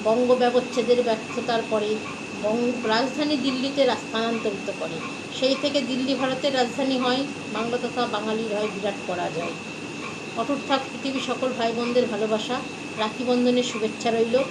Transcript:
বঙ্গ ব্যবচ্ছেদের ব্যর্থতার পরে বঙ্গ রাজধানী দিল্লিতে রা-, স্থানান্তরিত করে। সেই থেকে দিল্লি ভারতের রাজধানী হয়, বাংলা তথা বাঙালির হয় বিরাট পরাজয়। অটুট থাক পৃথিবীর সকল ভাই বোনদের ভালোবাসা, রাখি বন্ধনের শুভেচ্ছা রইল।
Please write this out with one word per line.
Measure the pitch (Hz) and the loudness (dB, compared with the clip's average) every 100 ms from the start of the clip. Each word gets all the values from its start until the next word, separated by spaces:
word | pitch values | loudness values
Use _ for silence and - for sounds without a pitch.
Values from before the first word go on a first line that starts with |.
বঙ্গ | 202 226 247 247 | 4 4 6 6
ব্যবচ্ছেদের | 240 247 - 262 220 240 | 6 4 2 -2 4 4
ব্যর্থতার | 233 220 - 240 226 226 - | 4 0 -2 -4 0 0 2
পরে | 214 208 214 - - - 190 | 0 0 -2 -4 -10 -10 -4
বঙ্গ | 202 233 240 240 214 | 0 2 0 0 2
রাজধানী | 220 262 277 294 302 | 2 2 0 0 2
দিল্লিতে | 262 262 269 277 254 | 0 0 0 4 4
রা-, | 220 | 2
স্থানান্তরিত | - 226 226 226 220 196 190 180 | -2 -2 0 0 -2 -4 -6 -6
করে। | 160 160 147 - - | -6 -6 -8 -8 -8
সেই | - 262 269 | 0 2 4
থেকে | 294 285 | 2 2
দিল্লি | 233 254 262 254 | 0 0 0 2
ভারতের | 262 262 294 | 0 0 2
রাজধানী | 269 233 - 269 254 | 2 2 2 0 2
হয়, | 247 254 285 - - | 2 2 0 -6 -6
বাংলা | 214 233 247 | -4 -2 -2
তথা | 240 247 233 | -2 -2 0
বাঙালির | 214 214 220 226 | 0 -2 -2 0
হয় | 208 214 | 0 -2
বিরাট | 190 202 196 - | -2 -4 -4 -4
পরাজয়। | 180 170 160 170 165 - - - - - - - - | -2 -2 -2 -4 -6 -10 -10 -10 -8 -8 -8 -8 -4
অটুট | 226 277 - | -2 -2 0
থাক | - | -2
পৃথিবীর | - - 269 262 | -2 -6 -4 -4
সকল | 254 240 254 | -4 -2 -2
ভাই | 220 226 | 0 0
বোনদের | 226 240 240 233 | 0 2 2 2
ভালোবাসা, | 208 220 214 - 247 - - - - | 0 0 -2 -2 -4 -6 -10 -10 -4
রাখি | 220 220 | -4 -2
বন্ধনের | 247 247 247 247 | 0 4 4 4
শুভেচ্ছা | 247 226 214 - 233 | 2 0 -2 0 0
রইল। | 226 226 254 277 | 2 4 4 2